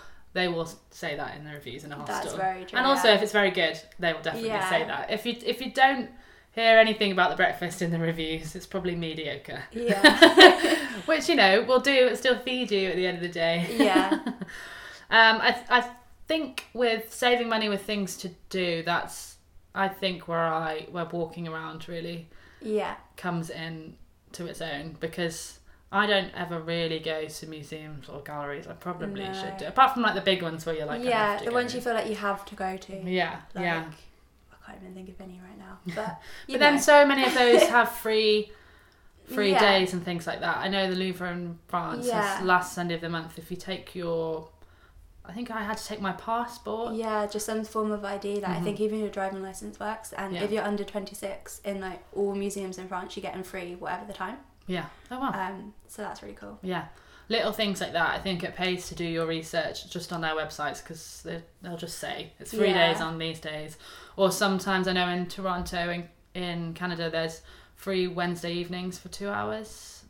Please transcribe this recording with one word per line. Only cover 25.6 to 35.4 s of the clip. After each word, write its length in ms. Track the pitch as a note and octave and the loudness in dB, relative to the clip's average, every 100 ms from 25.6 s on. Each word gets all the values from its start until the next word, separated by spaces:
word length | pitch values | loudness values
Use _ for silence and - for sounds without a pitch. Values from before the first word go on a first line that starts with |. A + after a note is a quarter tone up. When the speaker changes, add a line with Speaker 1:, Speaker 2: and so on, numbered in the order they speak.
| - - - | -20 -20 -4
Speaker 1:
I 140 | G3 G#3 | 0 2
don't 260 | G3+ F#3 - | 2 0 -6
ever 240 | E3+ E3+ | -6 -6
really 400 | D#3+ E3+ E3 D#3+ | -4 -2 -2 -2
go 260 | D#3+ D#3 D3+ | -4 -6 -6
to 220 | - D#3 | -10 -12
museums 600 | D#3 D3 D#3 D#3 D3+ C#3+ | -14 -12 -12 -12 -14 -14
or 140 | C#3+ | -14
galleries. 460 | C#3+ D3 C#3+ C#3+ E3 | -10 -8 -8 -8 -10
I 60 | |
probably 500 | E3 F3+ E3+ G3+ G3 | -12 -10 -8 -8 -6
Speaker 2:
No. 100 | F#3+ | -6
Speaker 1:
should 240 | F#3+ G3 F#3+ | -6 -8 -8
do, 80 | - | -2
apart 280 | - C4 | 4 6
from, 100 | B3 | 6
like, 100 | G#3+ | 0
the 80 | G3 | 0
big 220 | F#3+ F#3 | 2 2
ones 200 | E3+ D#3+ - | 0 -6 -6
where 80 | D#3 | -4
you're 100 | D3 | -4
like, 160 | A#3+ | -4
"I 40 | B3 | 0
Speaker 2:
Yeah, 260 | A3 G#3 | 2 2
Speaker 1:
have 80 | G3+ | 0
to 60 | A#3+ | 0
Speaker 2:
the 40 | |
Speaker 1:
go." 40 | A#3+ | 0
Speaker 2:
ones 160 | A#3+ | 0
you 80 | B3 | -4
feel 140 | B3 A3 | -2 -2
like 120 | A3 | -2
you 80 | G3+ | -2
have 300 | G3+ G3 - | -2 -4 -6
to 80 | G3+ | -8
go 220 | F#3+ F#3+ | -6 -6
to. 180 | - F#3+ F#3 | -10 -10 -2
Speaker 1:
Yeah, 280 | F#3 E3 E3 - F#3+ | 0 0 -4 -12 -4
Speaker 2:
Like, 80 | |
Speaker 1:
yeah. 220 | F3 E3 D#3+ - - _ _ _ _ | -2 -2 -4 -14 -20 _ _ _ _
Speaker 2:
I 20 | - - | -20 -20
can't 100 | - | -18
even 100 | F#3+ | -16
think 160 | F#3 F#3 | -16 -16
of 100 | F3+ | -16
any 220 | F#3+ F3+ | -18 -18